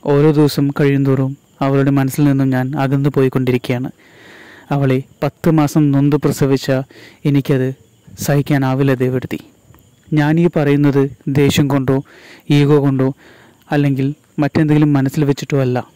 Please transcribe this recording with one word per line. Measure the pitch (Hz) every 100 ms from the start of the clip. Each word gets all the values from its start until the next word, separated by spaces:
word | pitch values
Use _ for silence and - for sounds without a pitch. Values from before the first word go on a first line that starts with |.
ഓരോ | - 143 151 147
ദിവസം | 147 - 143 139
കഴിയുന്തോറും | 147 139 139 135 135 139 _ _ 139
അവളുടെ | 139 135 139
മനസ്സിൽ | 131 123 147
നിന്നും | 135 135
ഞാൻ | 127 127 147
അകന്നു | 135 139 143 139
പോയിക്കൊണ്ടിരിക്കുകയാണ്. | 131 131 127 127 - 123 131 - _ - - - - - - 143
അവളെ | 139 131 139 _
പത്ത് | 147 _ 175 160
മാസം | 143 160 147
നൊന്ത് | 139 143 147
പ്രസവിച്ച | 147 - 139 135 - 131 135 - - _ 160
എനിക്കത് | 139 131 139 131 135 _ _ - - -
സഹിക്കാനാവില്ല | 143 139 143 135 131 139 127
ദേവെടുത്തി. | 127 127 - - - _ _ - _ _ _
ഞാൻ | 156 147 165
ഈ | 170 170
പറയുന്നത് | 143 143 143 139 139 131 - 139
ദേഷ്യം | 139 147 143
കൊണ്ടോ | 139 131 135 - - - - - 147
ഈഗോ | 143 147
കൊണ്ടോ | 139 135 131 139 - - - _ _
അല്ലെങ്കിൽ | 147 143 135 135 147 _ -
മറ്റെന്തെങ്കിലും | 143 - 156 147 151 143
മനസ്സിൽ | 135 156 143
വെച്ചിട്ടോ | 143 - 139 127
അല്ല. | 123 -